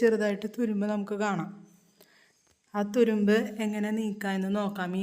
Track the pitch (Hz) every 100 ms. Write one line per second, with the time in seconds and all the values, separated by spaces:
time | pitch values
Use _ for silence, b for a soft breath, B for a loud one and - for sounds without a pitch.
0 | 233 220 208 196 214 226 233 202 208 208
1 | 202 202 208 196 - - - _ _ b
2 | b b b b _ _ _ 208 208 247
3 | 226 214 202 - - - 214 208 208 214
4 | 220 208 202 190 190 202 202 202 180 185